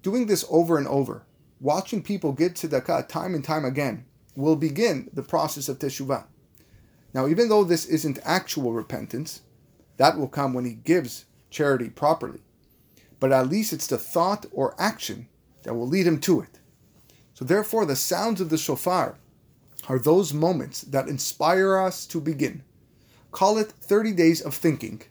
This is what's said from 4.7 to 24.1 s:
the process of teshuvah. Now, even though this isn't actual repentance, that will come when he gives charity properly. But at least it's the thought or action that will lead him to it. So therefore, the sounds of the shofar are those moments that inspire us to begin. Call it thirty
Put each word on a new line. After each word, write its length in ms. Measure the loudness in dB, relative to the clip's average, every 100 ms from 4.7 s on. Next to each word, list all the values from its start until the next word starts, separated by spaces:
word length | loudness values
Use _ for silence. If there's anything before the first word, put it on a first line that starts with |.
| 2 0 0 -6
the 80 | -10
process 480 | -2 -2 0 -4 -8
of 80 | -6
teshuvah. 480 | -6 -6 -4 -4 -6 _ _ _ _ -20 _ _ _
Now, 140 | -2 2
even 200 | 4 6
though 160 | 6
this 220 | 6 2
isn't 320 | 2 0 0 -4
actual 480 | 0 0 0 -4 -2
repentance, 680 | -4 -6 -10 -8 -8 -8 -14 _ _ _ _ _ 2
that 200 | 2 4
will 100 | -4
come 260 | -2 -2
when 120 | -2
he 80 | -6
gives 520 | -6 2 2 2 -12 _ _ _
charity 380 | -2 2 2 -2
properly. 500 | 0 0 0 -4 -12 _ _ _ _ _ _ _ _
But 120 | 4
at 160 | 4 4
least 240 | 0 -2
it's 160 | -4 -4
the 120 | -4
thought 480 | -2 0 0 -2 -6
or 240 | -4 -4 -2
action 480 | -4 -4 -10 -10 -14 _ _ _
that 140 | -8
will 120 | -6 0
lead 200 | 2 4
him 120 | 2
to 200 | 2 2
it. 180 | 0 _ _ _ _ _ _ _ _
So 100 | -12
therefore, 400 | 0 0 0 -2
the 100 | 0
sounds 460 | -2 -2 -2 -2 -2
of 80 | -2
the 80 | -2
shofar 640 | -2 -2 0 0 -2 -6 _ _ _ _ _ -18 -4
are 120 | 0
those 340 | 4 4 4
moments 480 | 0 0 0 -4 -12
that 260 | -4 -2 -2
inspire 680 | -6 -6 -2 2 4 4 2
us 300 | 0 -4 -8
to 120 | -6
begin. 440 | -4 -2 -4 -4 -20 _ _ _ _ _ _
Call 280 | 0 2 2
it 120 | -2
thirty 400 | -6 0 2 2